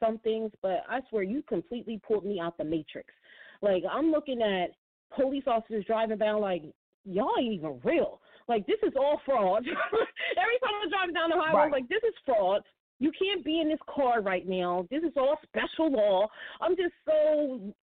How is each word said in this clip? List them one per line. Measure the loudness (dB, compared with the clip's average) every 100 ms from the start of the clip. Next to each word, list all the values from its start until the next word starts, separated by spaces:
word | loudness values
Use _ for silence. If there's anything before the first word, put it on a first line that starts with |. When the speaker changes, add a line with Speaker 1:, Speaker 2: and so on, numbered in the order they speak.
Speaker 1:
some | -2 0
things, | -2 -2 -4 -4
but | -2 -2 -2
I | -6 -4
swear | -4
you | -2 -4
completely | -4 -4 -4 -8 -8 -10 -2
pulled | -2
me | 0 -4
out | -4 -4
the |
matrix." | -4 -4 -4 -12 -16 _ _ -20 -20 -4
Like, | 0 2 0
I'm | 0 2
looking | 2 0 0
at | 0 2 -2 -6 _ _ _
police | -2 0 0 0
officers | 0 0 -4 0
driving | 0 0 0
down | 0 0
like, | 0 -2 -6 -18 _ _
"Y'all | -6 -2 0 0
ain't | 0
even | -2 -6 -4
real. | 0 2 0 -4 _ -14 -2
Like, | -2 0
this | 0
is | 0 2
all | 2 0
fraud." | 0 2 2 2 0
<laughs> |
Every | -4 -2 0 -2 -4 -4 0 2 2
time | 0 -2
I'm | -2
driving | -2 -2
down | 0 0
the | 0
highway, | 2 4
I'm | 4
Speaker 2:
Right. |
Speaker 1:
like, | 0 -2
"This | 0
is | 0 -2
fraud. | 0 2 2 0 -2 _ _ _
You | -2
can't | 0 -2 -2
be | -2 0
in | 0
this | -2 -4
car | 0 2 2
right | 0 -2 -2
now. | -2 0 -2 -2
This | -4
is | -2 2
all | 2 0
special | -4 -6 -4 0 2
law." | 4 4 4 2 -2 -16 -4
I'm | 0 0
just | 0 -4
so, | 0 4 4 4 0 -4 -10 -14